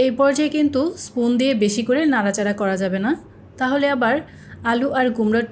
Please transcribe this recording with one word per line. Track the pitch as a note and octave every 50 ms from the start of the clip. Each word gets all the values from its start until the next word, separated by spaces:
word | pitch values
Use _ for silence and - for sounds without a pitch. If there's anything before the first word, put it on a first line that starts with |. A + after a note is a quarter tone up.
| B3+
এই | C4 A3+ C4
পর্যায়ে | C#4 C#4 C4+ C#4 D4+ D4 D4 D4+
কিন্তু | D4+ C#4+ C#4+ B3+ D4 F4 F4+ - -
স্পুন | - - B3 A#3 A#3+ B3 A#3
দিয়ে | C4 C4+ C4+ G#3+ G#3
বেশি | G3+ G#3 B3 A3 A#3+
করে | B3 D4 D#4+ D4+ C4
নাড়াচাড়া | A3+ G3+ G3+ G3 G#3+ G3+ G#3 G3+ G#3
করা | G#3 F#3+ F#3+ F#3 G3
যাবে | F#3 F#3 F#3+ G3
না, | B3 D#4+ D#4+ - - - - - - - -
তাহলে | C4 B3+ C#4 C#4+ C#4 C#4+ C#4+
আবার | B3 A#3+ A3+ C4 D#4 D#4+ - - - - - - - - A#3
আলু | A#3+ A#3+ C4 C#4 - C4
আর | B3+ B3+ A3+ A3+
কুমড়োর | A3 G#3+ A3 A#3 A3+ A3+